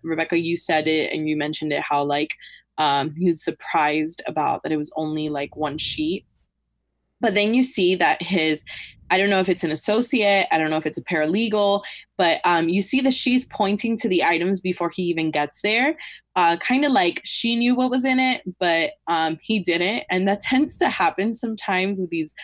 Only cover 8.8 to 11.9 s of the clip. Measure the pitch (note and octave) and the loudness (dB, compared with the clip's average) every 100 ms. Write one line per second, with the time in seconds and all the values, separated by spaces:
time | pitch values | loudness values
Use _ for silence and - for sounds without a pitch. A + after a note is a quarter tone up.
8.8 | - - - F#3 G3+ G3 F#3 F3+ D#3+ D#3 | -18 -14 -2 2 4 2 2 0 -2 -2
9.8 | - G#3+ A#3+ B3 G3+ G3 - D#3+ D#3 D#3 | 0 0 2 2 4 2 2 0 0 0
10.8 | D#3 - - E3+ D3+ G3 A3+ G#3 G3+ G3+ | -2 -6 -4 0 0 0 0 2 4 2
11.8 | - | -2